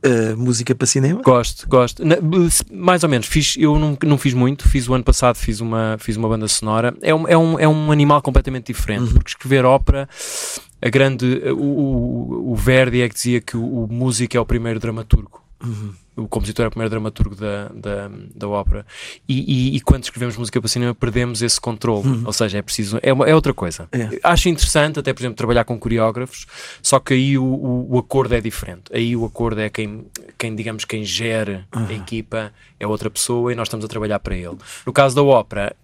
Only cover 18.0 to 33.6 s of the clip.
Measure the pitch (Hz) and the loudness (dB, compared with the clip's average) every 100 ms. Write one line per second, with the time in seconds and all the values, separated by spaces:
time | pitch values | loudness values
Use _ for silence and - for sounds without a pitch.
18 | 101 101 101 - 104 101 98 104 107 - | -10 -16 -18 -10 -4 -2 -2 -2 -6 -18
19 | - - - 131 - 135 127 139 - 131 | -18 -18 -4 -4 0 0 0 -2 0 0
20 | - - 123 110 113 123 113 123 120 117 | 0 -6 -6 -6 -4 -4 -2 -2 -2 -2
21 | 120 113 120 110 117 - - 110 120 107 | -2 0 -2 -2 -2 -2 -4 -4 -2 0
22 | 131 123 113 104 110 101 - - 104 113 | 0 -2 -2 -2 -2 -2 -6 -6 -4 0
23 | - 131 127 156 143 120 90 - - 127 | 0 2 4 4 2 -2 -6 -8 -8 -6
24 | 110 120 - 170 180 165 - 156 151 147 | -4 0 2 4 2 2 2 2 2 0
25 | 139 127 123 113 113 120 113 113 113 113 | -4 -4 -6 -4 0 2 0 -4 -2 0
26 | 113 113 127 - - - - - - 135 | 0 -2 -10 -12 -20 -20 -20 -8 2 2
27 | - 131 135 139 131 135 135 123 123 123 | 4 2 4 2 0 -2 -2 -4 0 -2
28 | 113 135 120 120 110 - 98 90 - 117 | 0 -2 0 0 -2 -8 -12 -16 -8 -4
29 | 117 120 113 - 117 107 107 - 107 107 | -2 -2 -4 -2 -4 -2 -4 -6 -8 -10
30 | - - - _ 117 107 113 110 - 110 | -16 -18 -18 _ -8 -6 -8 -8 -8 -8
31 | 104 98 117 113 104 98 95 120 107 110 | -6 -4 -2 -2 -4 -6 -8 -6 -4 -6
32 | 92 113 110 113 107 _ - _ 104 107 | -8 -8 -6 -8 -10 _ -20 _ -6 -4
33 | 110 - - 120 120 117 | -4 -6 -2 -2 -2 -2